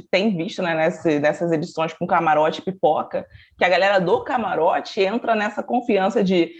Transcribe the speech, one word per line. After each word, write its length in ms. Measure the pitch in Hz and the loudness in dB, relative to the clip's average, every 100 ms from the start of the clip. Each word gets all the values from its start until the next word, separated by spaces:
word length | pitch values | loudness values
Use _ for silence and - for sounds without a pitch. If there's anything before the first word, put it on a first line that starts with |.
| - | -2
tem 260 | 185 214 175 | 0 0 -2
visto, 260 | 180 - | -4 -4
né, 120 | 175 160 | -2 0
nesse, 440 | 160 - 170 147 | 0 0 0 2
nessas 320 | 147 151 170 | 2 0 -2
edições 420 | 160 170 - 165 | -2 -4 -4 -4
com 140 | - 175 | -4 -2
camarote 540 | 180 165 151 156 - | 0 2 2 2 0
e 20 | |
pipoca, 640 | - 185 165 214 190 175 - - - - | -6 0 0 0 -2 -6 -8 -18 -12 -2
que 80 | 180 | 2
a 40 | |
galera 300 | 175 190 196 | 4 4 2
do 240 | 175 240 | 2 0
camarote 800 | 269 254 202 156 170 - - - | 0 -4 -2 0 0 0 -2 -2
entra 340 | 190 233 - 214 | 0 0 0 0
nessa 260 | 208 - | -2 -6
confiança 640 | - 240 - 202 190 233 | -4 -4 0 0 2 0
de 280 | 190 185 165 | 2 2 0